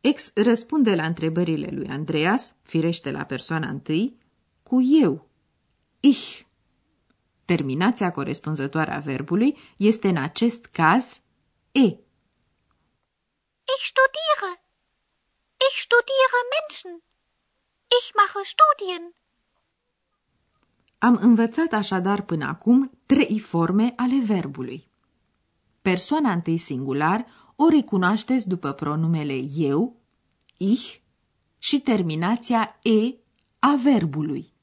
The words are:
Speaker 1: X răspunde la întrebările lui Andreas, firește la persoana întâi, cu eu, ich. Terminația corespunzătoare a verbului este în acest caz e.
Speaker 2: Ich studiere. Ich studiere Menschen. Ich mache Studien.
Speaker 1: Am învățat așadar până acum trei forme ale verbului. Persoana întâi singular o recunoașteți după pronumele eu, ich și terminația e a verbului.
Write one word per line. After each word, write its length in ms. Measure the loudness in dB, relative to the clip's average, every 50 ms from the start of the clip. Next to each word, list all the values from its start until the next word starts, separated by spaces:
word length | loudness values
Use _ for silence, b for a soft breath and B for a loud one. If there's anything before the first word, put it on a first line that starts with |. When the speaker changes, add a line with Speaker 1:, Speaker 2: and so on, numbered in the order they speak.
| 0 0 -2
Speaker 1:
X 180 | -2 -6 -6 _
răspunde 600 | 0 2 2 2 0 -2 -4 0 2 2 2 2
la 100 | 0 0
întrebările 640 | -4 -4 -2 -4 -2 0 0 0 0 -2 -4 -4 -8
lui 160 | -8 -10 -8
Andreas, 680 | -8 -8 -8 -6 -2 -2 0 2 2 0 -2 -4 -8 _ _
firește 500 | _ -4 -2 0 0 0 -2 -4 -6 -8
la 120 | -8 -8 -8
persoana 460 | -8 -8 -10 -6 -6 -6 -6 -4 -6
întâi, 480 | -8 -10 -6 -4 -2 -2 -2 -2 -6 _ _ _ _ _ _ _ _ _ _
cu 180 | -2 0 2
eu, 480 | 4 4 4 6 4 4 0 -2 _ _ _ _ _ _ _ _ _ _ _ _ _ _ _ _
ich. 420 | 4 4 4 4 -2 -12 -14 -18 _ _ _ _ _ _ _ _ _ _ _ _ _ _ _ _ _ _ _ _ _
Terminația 640 | -2 -2 -2 -2 -4 -2 0 0 0 0 0 -4 -4
corespunzătoare 800 | -4 -4 -8 -8 -8 -8 -6 -6 -4 -4 -6 -4 -2 -4 -4 -2
a 80 | -4 -8
verbului 580 | -6 -6 -6 -6 -4 -2 0 2 2 0 0 B B B B
este 320 | B 2 2 2 2 0 0
în 80 | 0
acest 480 | 0 -2 -4 -2 0 0 0 0 -2 -16
caz 560 | -14 _ 2 4 4 4 4 0 -4 -14 -18 _ _ _ _ _ _ _ _ _ _
e. 100 | _ 4 4 4 2 -2 _ _ _ _ _ _ _ _ _ _ _ _ _ _ _ _ _ _ _ _ _ _ _ _ _ _ _ _ _ _ _ _ _ -6 -6
Speaker 2:
Ich 100 | -4 -4 -2 2
studiere. 680 | 2 2 2 2 -2 -2 -2 -2 -2 -2 -8 -10 _ _ _ _ _ _ _ _ _ _ _ _ _ _ _ _ _ _ _ _ _ 0 0
Ich 80 | 0 -2 -2
studiere 520 | _ 2 2 2 0 0 2 2 2 2 -2 -2 -2 -4
Menschen. 500 | -6 -6 -6 -12 -12 -12 -14 -18 -18 _ _ _ _ _ _ _ _ _ _ _ _ _ _ _ _ _ _ -2 -2
Ich 80 | -2 -2 0
mache 280 | 0 0 0 -2 -8 -10 -8 2
Studien. 600 | 2 2 2 2 -2 -4 -8 -8 -8 -10 -16 _ _ _ _ _ _ _ _ _ _ _ _ _ _ _ _ _ _ _ _ _ _ _ _ _ _ _ _ _ _ _ _ _ _ _ _ _
Speaker 1:
Am 180 | _ 2 2 4
învățat 560 | 6 6 6 6 6 4 0 0 -2 -2 0
așadar 500 | 0 -2 -2 -2 -2 -2 0 0 -2 -2
până 240 | -2 -4 -4 -4 -4
acum 540 | -6 -8 -4 2 4 4 4 4 0 _ _ _
trei 340 | _ 2 2 4 2 0 -4
forme 540 | -4 -2 0 0 0 2 2 2 0 0 -2
ale 280 | -2 -2 0 0 0 0
verbului. 640 | 0 -2 -2 -2 -6 -8 -10 -12 -12 -12 -16 _ _ _ _ _ _ _ _ _ _ _ _ _ _ _ _ _ _ _ _
Persoana 500 | _ -2 0 0 0 -2 0 0 2 0
întâi 260 | 0 -2 -2 -2 -2
singular 680 | -2 -4 -6 -8 -6 -6 -4 -2 0 0 0 0 -2 -4 b b b b b b
o 140 | 2 4 4
recunoașteți 760 | 4 4 2 2 -2 0 2 2 0 0 0 -2 -2 -2 0
după 260 | -2 -6 -4 -4 -6 -6
pronumele 600 | -4 -4 -4 -2 0 0 0 0 -2 -2 -4 -4 -4 -6 -6 -4
eu, 460 | -2 0 2 2 0 0 -2 -4 _ _ _ _ _ _ _ _ _ _ _ _
ich 380 | _ 0 0 0 0 -2 -12 -16 _ _ _ _ _ _ _ _ _ _ _ _
și 220 | _ -4 -2 -2 0
terminația 1000 | 2 0 0 2 0 0 -2 -2 0 -2 -2 -2 -2 -2 0 0 0 -4 -8 _
e 340 | _ 2 4 4 2 0 -4 _ _ _ _ _ _ _ _ _
a 160 | 2 2 2 2 2
verbului. 720 | 2 2 2 2 -2 -4 -4 -6 -6 -6 -8 -10 _ _ _